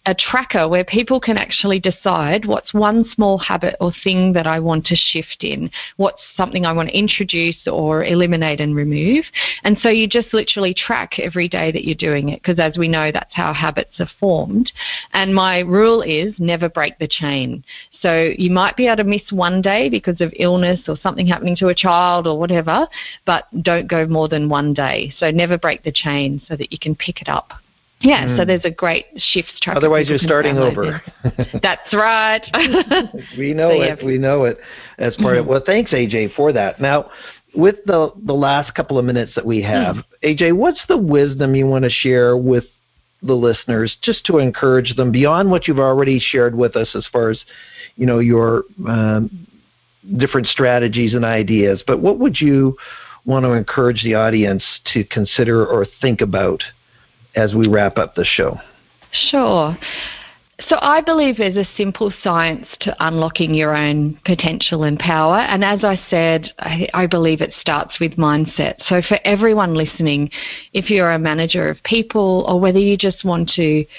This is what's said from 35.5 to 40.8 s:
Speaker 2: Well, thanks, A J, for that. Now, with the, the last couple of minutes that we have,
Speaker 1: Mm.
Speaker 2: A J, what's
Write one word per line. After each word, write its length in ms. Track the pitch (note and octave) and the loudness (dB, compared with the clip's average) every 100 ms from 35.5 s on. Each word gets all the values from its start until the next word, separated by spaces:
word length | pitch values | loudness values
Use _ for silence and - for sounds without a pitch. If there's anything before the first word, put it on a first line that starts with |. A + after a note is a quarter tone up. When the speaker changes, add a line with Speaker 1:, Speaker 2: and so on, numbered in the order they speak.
Speaker 2:
Well, 120 | C3+ F#3 | 0 2
thanks, 280 | G#3+ A3+ | 0 2
A 120 | C3+ A2+ | 0 0
J, 220 | A2+ G#2 | 0 -2
for 240 | - D3 | 0 2
that. 280 | A#2+ G2 - | 2 0 -2
Now, 280 | C3+ C#3+ - - - - _ D3 | 0 0 -2 -16 -20 -20 _ 2
with 220 | F#3+ G3+ G3 | 2 2 0
the, 260 | E3 D#3 - B2+ | 2 0 -4 -4
the 80 | C#3+ | 0
last 400 | C#3 C#3+ C#3+ - | 2 0 -2 -6
couple 240 | D3 C3 | -2 0
of 60 | B2 | 0
minutes 280 | A#2+ A2+ - | 0 -2 -6
that 100 | A#2 | -2
we 160 | A2 | -2
have, 340 | G2+ G2+ F2+ - | 0 0 0 -4
Speaker 1:
Mm. 80 | - - | -10 -4
Speaker 2:
A 120 | D3+ D3+ | -2 2
J, 160 | E3+ | 2
what's 340 | F3+ E4 - | 4 2 0